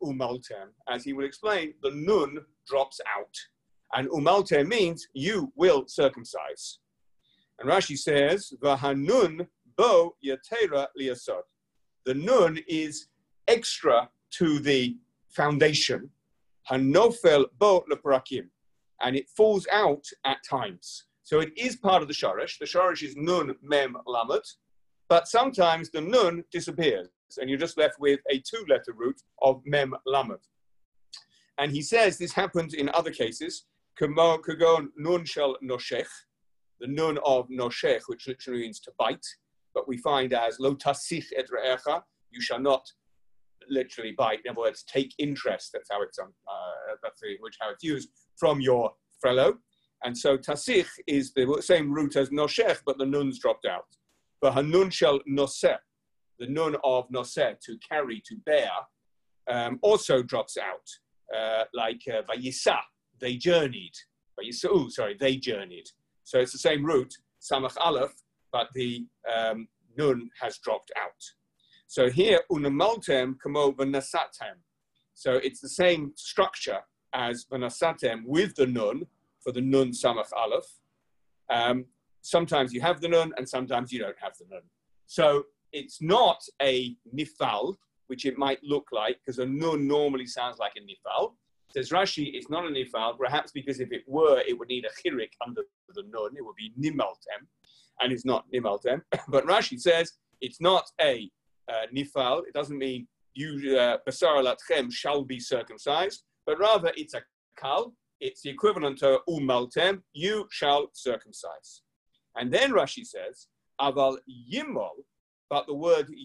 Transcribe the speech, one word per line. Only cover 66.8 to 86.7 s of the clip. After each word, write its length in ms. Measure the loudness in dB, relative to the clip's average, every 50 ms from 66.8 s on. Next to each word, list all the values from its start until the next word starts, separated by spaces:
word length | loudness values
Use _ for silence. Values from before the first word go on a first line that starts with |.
| 0
root, 280 | 2 2 2 0 -2 -6 -20 _ _ _ _
samach 340 | -8 -2 -2 -2 -2 -2 -2 0
aleph, 360 | 0 0 2 0 0 -2 -4 _ _ _ _ _ _ _
but 180 | -4 -4 -4 -4 -4
the, 320 | -6 -6 -6 -6 -8 -10 -14 _ _ -8 -4
um, 360 | -2 -2 0 -2 -2 -4 -8 -14 _ _ _ _ _ -2
nun 320 | 0 0 0 0 -2 -10 -12 -10
has 160 | -8 -8 -8 -8
dropped 320 | -6 -4 -4 -4 -6 -8 -8 -8
out. 240 | -8 -8 -10 _ -20 -20 -20 _ _ _ _ _ _ _ _ _ _ -6
So 220 | 0 2 2 2
here, 300 | 4 4 4 6 6 4 4 2
unamaltem 840 | -2 0 0 0 2 2 2 2 0 0 -2 0 0 0 0 -2 -4 -8 -8
kamo 300 | -4 0 2 2 2 2
vanasatem. 880 | 0 -2 -2 -2 -4 -4 -4 -4 -4 -4 -4 -8 -14 -14 -14 -14 _ _ _ _ _ _ _ _ _ _ _ _
So 200 | -8 -2 0 0
it's 260 | 0 0 -2 -6 -8
the 100 | -12 -8
same 440 | -2 2 4 4 4 2 0 -6 -8
structure 640 | -12 -14 -6 0 0 0 0 -2 -6 -6 -6 -6 -6 -8 _ _ _ _ _ -6
as 320 | -4 -2 -4 -4 -6 -8 -8
vanasatem 720 | -6 -6 -6 -6 -4 -2 -2 -2 0 0 -2 -2 -2 -4 -4
with 300 | -2 0 2 2 2 2
the 120 | 0 0 2
nun, 380 | 2 0 -2 0 0 0 -2 -4 _ _ _ _ _ _
for 100 | -10 -8
the 100 | -4 -2
nun 300 | 0 2 4 4 2 2
samach 400 | 0 0 0 0 0 0 -4 -6 -4
aleph. 320 | -4 -2 0 -2 -2 -4 -6 -14 _ _ _ _ _ _ _ _ _ _ _ _ _ _ -2
Um, 360 | 0 0 2 2 0 0 -4 -8 _ _ _ _ _ _
sometimes 520 | -6 0 0 0 2 2 2 0 0 0 -2
you 80 | -2
have 200 | 0 0 0 0
the 60 | 0 2
nun 260 | 2 2 2 2 -2 -8
and 100 | -8 -6
sometimes 440 | -6 -6 -4 -2 -4 -4 -4 -4
you 80 | -6 -8
don't 180 | -8 -8 -10 -10
have 140 | -12 -12 -12 -14
the 60 | -18 -20
nun. 120 | -20 -20 -20 _ _ _ _ _ _ _ _ -8
So 360 | 0 2 4 4 4 4 0 -4 _ _ _ _
it's 300 | -14 -14 -14 -14 -12 -6
not 400 | 0 4 4 6 6 6 4 2 -4 -12 -6 -2
a 340 | 0 2